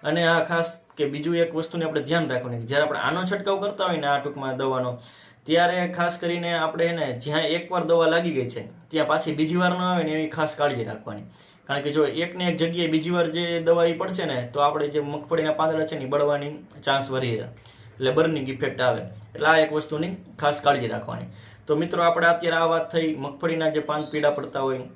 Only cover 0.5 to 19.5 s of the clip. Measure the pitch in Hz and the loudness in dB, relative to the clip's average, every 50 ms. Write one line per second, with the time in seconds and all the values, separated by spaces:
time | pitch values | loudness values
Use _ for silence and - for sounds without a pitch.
0.5 | 170 170 165 165 - - _ _ - - 151 139 139 147 147 170 170 170 170 165 | 0 -2 -2 -2 -6 -14 _ _ -4 -2 -2 -2 -2 -4 -2 0 2 2 2 0
1.5 | 165 160 165 - - 170 160 160 156 151 131 135 165 170 160 131 127 123 123 123 | 0 -4 -6 -4 -4 -4 -4 -2 -2 -2 -2 0 0 0 0 0 -2 -2 -2 -4
2.5 | 120 117 117 117 139 143 151 151 151 80 90 131 156 180 185 180 202 196 190 202 | -6 -6 -6 0 2 2 2 2 0 -2 0 0 0 0 -2 -2 -2 -2 0 -2
3.5 | 196 190 202 202 202 - 190 180 175 151 143 143 143 143 143 143 135 139 135 131 | -2 0 -2 -4 -2 -2 -2 0 0 0 0 0 0 0 0 -4 -8 -6 -6 -6
4.5 | 127 127 135 135 131 127 127 123 123 120 - - - - - - - _ _ - | -4 -2 -2 0 0 0 -2 -4 -6 -8 -14 -20 -20 -20 -20 -20 -20 _ _ 0
5.5 | 156 170 175 175 180 180 180 175 - 170 175 170 170 - 175 170 175 175 170 170 | 2 4 4 4 2 0 -2 -2 -2 -2 -2 -2 -2 -2 -4 -4 -2 -2 -2 -2
6.5 | 170 165 160 160 160 160 170 170 170 165 151 131 120 120 123 147 147 160 160 147 | 0 0 0 -2 0 0 0 0 0 -2 -2 -4 -4 -6 -6 -2 -2 0 0 0
7.5 | 160 170 170 - 185 180 160 156 170 170 160 160 165 170 175 175 151 131 120 107 | -2 -2 -2 -2 -4 -2 2 4 4 6 6 4 4 2 2 0 -2 -2 -4 -4
8.5 | - 113 101 - - - - _ 156 156 151 151 151 156 - 156 143 147 156 156 | -6 -10 -12 -12 -16 -20 -20 _ -2 0 2 2 2 0 0 -2 0 0 0 2
9.5 | 175 180 180 180 175 180 180 180 180 175 156 156 156 156 156 151 - 160 202 - | 2 2 2 2 2 0 0 0 0 0 0 0 -2 -2 -2 -4 -2 -2 -2 -2
10.5 | - - 147 143 127 117 110 101 110 107 - - 104 104 - - - - - - | 0 0 0 0 0 -2 -6 -6 -8 -10 -10 -12 -12 -12 -14 -16 -20 -20 -20 -20
11.5 | - _ _ - 139 143 139 147 143 156 151 - - 156 170 170 175 180 180 180 | -20 _ _ -4 -4 -2 -2 0 2 2 2 2 2 -2 -4 -4 -4 -2 -2 -2
12.5 | 160 139 165 165 170 175 170 156 156 160 156 170 180 175 170 160 156 170 175 170 | 0 0 0 0 0 0 0 2 2 0 0 2 2 2 2 0 0 -2 -2 -2
13.5 | 170 165 160 165 170 170 165 170 170 165 190 190 185 185 180 156 135 123 123 120 | -2 0 4 4 4 6 4 2 2 0 -4 -4 -4 -4 -4 -2 -2 -4 -6 -4
14.5 | 120 143 143 147 147 151 147 147 143 151 143 143 147 147 - - 165 160 156 156 | 0 2 2 4 4 2 -2 0 0 -2 -2 -2 -6 -8 -4 -2 0 0 2 0
15.5 | 151 - 156 160 160 156 156 - 170 139 131 131 143 143 147 147 147 143 143 147 | 2 2 2 0 2 0 -2 -2 -4 -6 -4 0 2 2 2 2 2 0 -2 -6
16.5 | 151 - - - - 143 - 143 135 139 135 135 131 131 131 120 113 107 - - | -8 -10 -16 -18 -20 -8 0 0 0 2 0 -2 -4 -2 -2 -2 -2 -4 -4 -8
17.5 | - - - - - - - - - - 131 131 127 156 165 165 156 147 131 131 | -14 -18 -20 -20 -20 -20 -20 -20 -10 -2 0 2 4 4 4 2 2 -2 -4 -4
18.5 | 131 120 147 135 - - 127 123 113 107 92 90 - - - - - - 147 156 | -4 -4 -4 -4 -2 0 2 2 2 0 -4 -10 -14 -18 -20 -16 -8 0 2 4